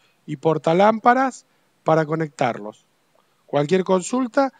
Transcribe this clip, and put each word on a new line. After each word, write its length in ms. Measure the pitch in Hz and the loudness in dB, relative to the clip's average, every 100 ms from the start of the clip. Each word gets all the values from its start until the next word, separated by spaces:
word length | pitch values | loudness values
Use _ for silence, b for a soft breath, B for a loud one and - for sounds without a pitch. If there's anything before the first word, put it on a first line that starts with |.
| _ _ - | _ _ -14
y 120 | 131 | -4
portalámparas 1080 | 160 156 - 170 208 220 240 247 262 - _ _ _ _ | -2 0 0 2 2 2 2 2 0 -6 _ _ _ _
para 220 | - 160 151 | 0 0 0
conectarlos. 800 | 160 156 - 127 110 107 - _ _ _ _ _ _ - | -4 -6 -2 -4 -4 -12 -18 _ _ _ _ _ _ -6
Cualquier 380 | 143 147 185 | -4 0 0
consulta 680 | 185 185 175 254 247 - 269 b | 0 -2 -2 -4 -2 -2 -2 b